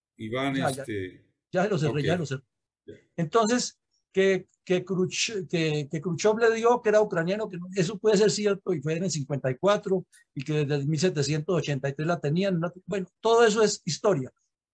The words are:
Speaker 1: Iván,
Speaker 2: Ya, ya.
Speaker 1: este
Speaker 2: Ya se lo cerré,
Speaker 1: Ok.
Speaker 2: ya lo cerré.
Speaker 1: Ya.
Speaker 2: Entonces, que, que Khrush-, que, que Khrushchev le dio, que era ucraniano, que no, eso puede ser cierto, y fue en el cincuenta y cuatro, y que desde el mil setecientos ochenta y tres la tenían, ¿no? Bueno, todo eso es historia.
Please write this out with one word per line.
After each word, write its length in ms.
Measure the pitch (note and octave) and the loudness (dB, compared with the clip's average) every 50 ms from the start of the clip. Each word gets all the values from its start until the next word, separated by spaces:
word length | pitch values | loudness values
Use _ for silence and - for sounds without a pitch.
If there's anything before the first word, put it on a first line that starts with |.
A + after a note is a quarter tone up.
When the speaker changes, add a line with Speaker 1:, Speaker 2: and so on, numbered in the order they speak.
| _ _ _ | _ _ _
Speaker 1:
Iván, 380 | - A2 G#2+ A#2 C3 C3+ C#3 C3+ | -14 -10 -8 -6 -4 -4 -2 -2
Speaker 2:
Ya, 160 | C3+ C3+ D3 | -2 -2 -2
ya. 120 | C3 C3+ C3+ | -4 -4 -8
Speaker 1:
este 420 | A#2 G#2+ G2 F#2 F#2 - - _ _ _ _ _ _ - | -8 -6 -6 -8 -8 -12 -16 _ _ _ _ _ _ -2
Speaker 2:
Ya 120 | F3+ F#3 | -2 0
se 60 | G#3+ | 0
lo 80 | G3+ D3 | 0 0
cerré, 220 | D#3 C#3+ A2+ D3 | 0 0 0 0
Speaker 1:
Ok. 60 | C3+ | 0
Speaker 2:
ya 100 | C3+ E3+ | 0 -2
lo 100 | F3 D#3 | -2 -2
cerré. 180 | C3+ C3+ - - _ _ _ _ _ _ _ _ | -4 -6 -8 -10 _ _ _ _ _ _ _ _
Speaker 1:
Ya. 80 | - - - _ _ _ | -20 -20 -20 _ _ _
Speaker 2:
Entonces, 640 | - E3+ D3+ - A#3 A3 G#3+ B3 B3 A#3+ - - _ _ _ _ _ _ _ _ | -6 -6 0 2 2 2 4 2 0 -2 -4 -10 _ _ _ _ _ _ _ _
que, 360 | F#3+ F#3+ F#3+ F#3+ F#3 F#3+ - _ _ _ | 2 2 2 2 0 -2 -8 _ _ _
que 200 | - F3+ F3+ F3+ | -2 -2 -2 0
Khrush-, 600 | - G3 E3+ F#3 F3+ - - - - A3+ G3 E3 | -2 -2 0 0 -2 -2 -4 -4 -4 -4 -6 -6
que, 420 | C#3+ - E3 D#3+ D#3 D3+ D3+ D3 D3 | -4 -2 0 0 0 0 -2 -2 -4
que 120 | - D#3 | -6 -6
Khrushchev 380 | D#3 F#3+ E3+ C#3+ - G#3+ A3 A3 | -4 -4 -4 2 2 2 4 4
le 140 | A#3 A3+ A3+ | 4 4 4
dio, 280 | A3+ A3+ A#3 B3 A#3+ - | 4 4 4 4 4 2
que 60 | G#3+ | 4
era 120 | G#3 G#3+ | 4 4
ucraniano, 480 | G#3+ G#3 - E3+ E3 F3 G3 G#3+ A3 - | 4 2 0 -2 0 0 -2 -2 -4 -6
que 100 | F3+ E3+ | -8 -10
no, 100 | F3 F#3 F#3 | -12 -6 -2
eso 200 | G3+ E3+ F3+ A3+ F3+ | 0 0 0 -2 0
puede 180 | - G#3+ A3 | 2 4 4
ser 140 | F#3+ G#3+ G3 G#3 | 6 4 4 2
cierto, 420 | G#3+ G#3 G3+ G3 F#3+ - G3 F3+ | 2 0 0 0 0 -2 -4 -4
y 80 | D3+ C3+ | -2 -2
fue 140 | D#3 D#3+ | -4 -4
en 80 | E3 F#3+ | -2 -4
el 60 | F3+ | -4
cincuenta 400 | - D#3 C3 - D3 C3 - C3 | -4 -4 -4 -4 -6 -4 -2 -4
y 60 | B2+ | -4
cuatro, 480 | - - G3 G#3 G3+ - G3 F#3+ F3+ F3+ - _ _ _ _ _ | 0 2 2 2 2 0 -2 -2 -2 -2 -6 _ _ _ _ _
y 80 | C#3+ C3 | -10 -6
que 220 | D3+ D3+ D3+ D3 | -4 -2 -2 0
desde 100 | C3+ D3 | 0 -2
el 140 | C#3+ C#3 C#3+ | -2 -2 -2
mil 100 | D#3+ C#3+ | 0 0
setecientos 560 | F3 F3+ D3 D3+ C3+ C#3 D#3 D3+ D3+ - F#3 | 0 0 2 0 0 0 0 -2 -2 0 -2
ochenta 340 | D#3 - - C#3+ C3+ - C#3 | 0 0 -2 -2 -2 -2 -4
y 60 | C#3 | -4
tres 140 | - D#3 E3+ | -4 -2 -2
la 100 | F3 E3 | -2 -2
tenían, 400 | - C#3+ D3 F3+ G3 G3 F#3 E3 | -2 0 0 0 0 0 0 -2
¿no? 140 | E3 E3+ - F#3 - | -2 -4 -6 -10 -10
Bueno, 200 | - G3+ G3 F#3 - _ _ | -8 -6 -6 -6 -8 _ _
todo 260 | - A3+ A3+ A#3 A#3+ | 2 4 6 6 6
eso 160 | A3+ F#3+ A3+ G#3+ | 6 6 4 2
es 180 | G3+ - - - | 2 0 -2 -6
historia. 480 | F3 C#3+ - - G#3+ F3+ C#3 B2+ A#2+ - _ _ _ _ _ _ _ | -6 -6 0 2 2 2 2 -2 -6 -12 _ _ _ _ _ _ _